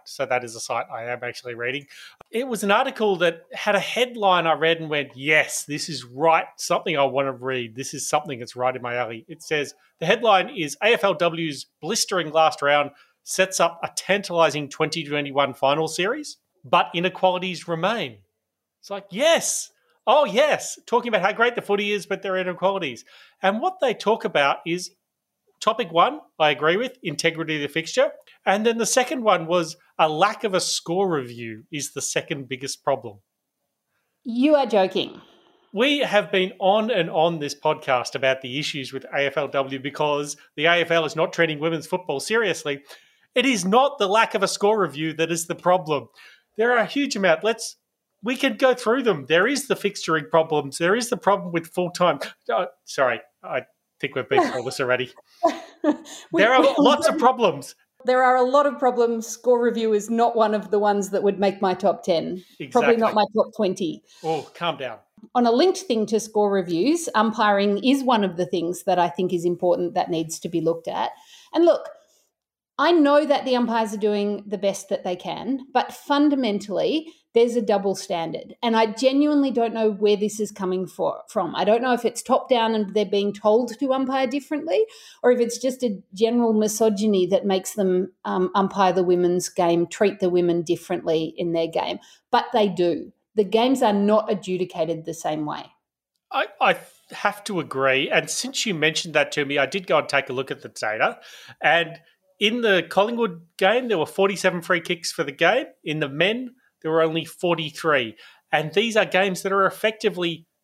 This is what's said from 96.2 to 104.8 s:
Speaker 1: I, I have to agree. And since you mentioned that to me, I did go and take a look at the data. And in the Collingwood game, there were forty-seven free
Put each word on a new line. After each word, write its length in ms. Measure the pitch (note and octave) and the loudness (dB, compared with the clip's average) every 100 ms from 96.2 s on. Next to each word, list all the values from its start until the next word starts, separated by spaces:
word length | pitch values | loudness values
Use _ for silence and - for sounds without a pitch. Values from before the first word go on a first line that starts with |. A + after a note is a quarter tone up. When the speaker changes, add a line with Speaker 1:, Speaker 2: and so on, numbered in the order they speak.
| _ | _
Speaker 1:
I, 140 | - G#4 - | -6 -6 0
I 180 | A3+ F3 - _ _ | 0 0 -4 _ _
have 340 | - G#3 G3 - | -4 -4 -2 -4
to 160 | F#3 | -4
agree. 480 | C3 C3+ C3+ C3 E3+ | -4 0 2 4 2
And 200 | F3 D3 | 0 0
since 360 | - B3+ C4+ A#3 | -6 -6 -4 -4
you 80 | |
mentioned 400 | E3 D#3 D#3+ F3 | 0 0 0 -2
that 180 | D3+ D3 | 0 0
to 120 | - C#3 | -2 -2
me, 120 | C#3+ | 0
I 100 | C3+ | 0
did 200 | G3 F#3 | -2 0
go 120 | D#3+ | 0
and 100 | C#3 | 2
take 200 | C#3 C#3 | -2 -2
a 40 | |
look 180 | B2+ C3+ | -6 -6
at 120 | C#3 | -10
the 60 | A#2 | -12
data. 500 | - A2 A2 E3 A#3+ - - - - | -8 -6 0 -2 -2 -14 -20 -20 -2
And 380 | D3+ E3 D#3+ D#3 _ _ _ _ | 2 2 0 -8 _ _ _ _
in 180 | G#3+ B3 | 0 2
the 260 | A3+ F#3+ E3 | 2 2 2
Collingwood 540 | - G#3+ A#3 A3+ E3+ - - | 0 0 0 -4 -4 -18 0
game, 320 | F#3+ A3+ B3 | 2 2 0
there 120 | F#3+ | -2
were 60 | D3 | 0
forty-seven 580 | - G3 G3+ F#3 F3 | 0 0 2 -2 -2
free 180 | E3+ F3+ | -2 -2